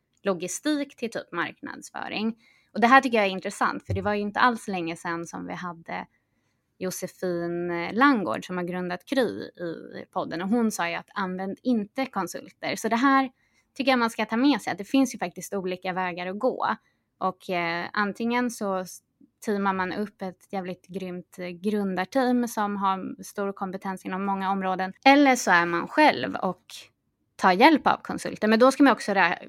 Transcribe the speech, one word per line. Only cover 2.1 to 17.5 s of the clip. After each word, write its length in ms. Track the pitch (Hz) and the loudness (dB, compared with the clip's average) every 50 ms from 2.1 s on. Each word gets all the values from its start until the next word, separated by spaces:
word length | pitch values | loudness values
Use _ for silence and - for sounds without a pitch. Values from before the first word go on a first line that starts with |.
| - 190 214 226 226 - _ _ _ _ _ _ - | -4 -4 -2 -2 -4 -6 _ _ _ _ _ _ -2
Och 80 | - | 2
det 60 | 202 226 | 6 8
här 140 | 262 269 | 8 8
tycker 160 | 262 262 233 220 | 6 6 2 2
jag 100 | 202 196 | 2 2
är 40 | |
intressant, 540 | 190 185 - 202 - - 247 - - - - | 0 -2 -6 -6 -4 -2 -2 -2 -2 -4 -6
för 80 | - 196 | -6 -6
det 80 | 196 | -4
var 120 | 190 208 208 | -2 -2 -2
ju 80 | 208 | -2
inte 180 | 208 208 208 - | -4 -4 0 2
alls 280 | - 254 233 214 - - | 2 2 2 0 -4 -6
länge 280 | 196 180 165 165 170 | -6 -4 -4 -6 -6
sedan 300 | - - 175 170 170 170 | -6 -6 -6 -6 -6 -6
som 220 | 165 - 185 175 175 | -8 -10 -10 -10 -10
vi 60 | 180 | -10
hade 520 | 170 180 175 170 165 165 - 175 180 - - _ _ _ _ _ _ _ _ _ _ _ _ _ - | -10 -10 -10 -12 -12 -12 -12 -10 -10 -12 -12 _ _ _ _ _ _ _ _ _ _ _ _ _ -8
Josefin 1120 | 185 185 175 - - 175 - - - 180 175 170 170 170 170 175 175 175 175 170 170 180 190 | -8 -6 -6 -6 -10 -12 -10 -6 -4 -4 -2 -2 -2 -4 -4 -4 -4 -4 -4 -4 -6 -4 0
Langgård 520 | 220 262 294 277 220 180 107 110 - 180 | 4 4 6 4 4 2 -2 -4 -4 -6
som 120 | - 185 180 | -6 -6 -6
har 60 | 175 | -6
grundat 420 | 175 185 180 180 175 175 180 _ | -4 -4 -4 -4 -6 -6 -8 _
Kry 160 | - - 269 | -4 -2 0
i 840 | 240 185 98 98 - - - - 175 170 160 - - - - - - - - | 0 0 -2 -6 -10 -12 -12 -10 -10 -10 -10 -10 -14 -16 -16 -16 -16 -10 -8
podden, 280 | 190 156 160 156 156 | -8 -6 -6 -6 -6
och 60 | 185 190 | -4 0
hon 240 | 226 247 226 220 | 0 2 2 0
sa 180 | 208 - 170 170 | 0 -2 -4 -4
ju 60 | 170 | -4
att 140 | 170 180 _ - | -6 -8 _ -8
använd 460 | 202 196 185 185 185 190 196 - - - | -8 -6 -6 -6 -6 -6 -8 -8 -6 -2
inte 420 | 247 247 220 202 - _ - 262 | -2 0 0 -2 -4 _ -6 -6
konsulter. 720 | 254 - 196 196 - - - - - - _ - - - | -6 -4 -6 -6 -6 -8 -12 -14 -16 -16 _ -8 -6 -6
Så 140 | - - 220 | -4 -2 -2
det 60 | 226 | 0
här 340 | 233 262 277 269 269 269 254 - _ _ _ _ _ _ _ _ - | 2 4 4 4 4 2 0 -4 _ _ _ _ _ _ _ _ -4
tycker 140 | 262 269 | 0 2
jag 80 | 262 240 | 2 2
man 100 | 233 226 | 2 0
ska 160 | - - 214 | -2 -4 -4
ta 120 | 214 226 226 | -4 0 2
med 240 | 262 294 277 196 | 2 2 2 2
sig, 100 | - - | 0 -6
att 60 | 165 180 | -8 -8
det 80 | 202 | -4
finns 300 | - - 269 269 254 - | 0 2 2 2 2 0
ju 40 | 202 | -4
faktiskt 340 | 190 180 - - 175 - - | -8 -8 -8 -8 -10 -8 -6
olika 400 | 202 180 185 185 180 - 185 175 | -4 -4 -4 -6 -6 -6 -4 -4
vägar 340 | 185 185 180 170 175 180 185 | -2 -4 -4 -4 -6 -6 -8
att 120 | 190 208 | -4 -2
gå. 360 | 247 262 - - - - 214 - _ _ _ _ _ _ _ - | -2 -2 0 0 -2 -2 -2 -4 _ _ _ _ _ _ _ -4
Och, 320 | - 185 185 - - | -4 -4 -4 -4 -6
eh, 400 | - | -4